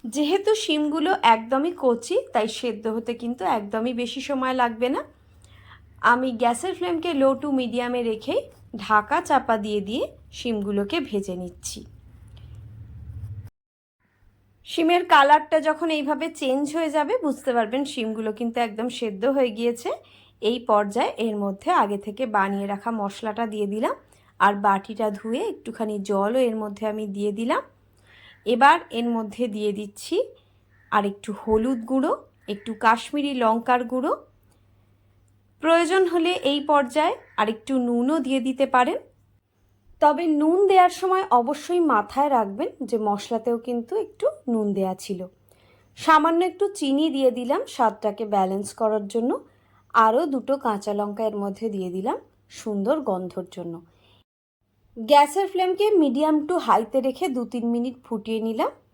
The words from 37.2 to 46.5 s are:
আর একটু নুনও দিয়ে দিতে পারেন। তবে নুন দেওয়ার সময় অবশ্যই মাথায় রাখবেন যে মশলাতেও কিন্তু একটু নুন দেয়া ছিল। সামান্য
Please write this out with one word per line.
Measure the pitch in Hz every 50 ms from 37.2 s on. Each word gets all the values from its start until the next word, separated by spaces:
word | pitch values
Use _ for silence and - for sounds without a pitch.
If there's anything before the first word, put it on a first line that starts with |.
| - _ _ -
আর | 214 214 226
একটু | 220 - - 269 262 247
নুনও | 240 240 240 240 262 311 320
দিয়ে | 254 262 269 269 226
দিতে | 262 254 262 269 269 269
পারেন। | 254 247 277 415 523 - _ _ _ _ _ _ _ _ _ _ _ _ _ _ _ _ _ - _
তবে | - - 294 277 349 320 302 294
নুন | 302 311 339 381 403
দেওয়ার | 381 392 370 359 359 359 -
সময় | 381 370 370 381 392 392 - 240
অবশ্যই | 240 240 294 294 - - 349 359 339 302 247
মাথায় | 208 208 208 - 262 285 294 277
রাখবেন | 240 214 196 196 208 320 494 - _ 269 202
যে | 233 220 214
মশলাতেও | 208 202 202 - - 240 226 226 247 233 233 233
কিন্তু | 247 240 240 233 - 370 440 427
একটু | - - _ 427 587 622 - _ -
নুন | 233 220 214 208 196
দেয়া | 196 190 185 185 - -
ছিল। | - 196 180 180 180 _ _ _ _ _ _ _ _ _ _ _ _ _
সামান্য | - - - 311 311 302 330 330 339 370 370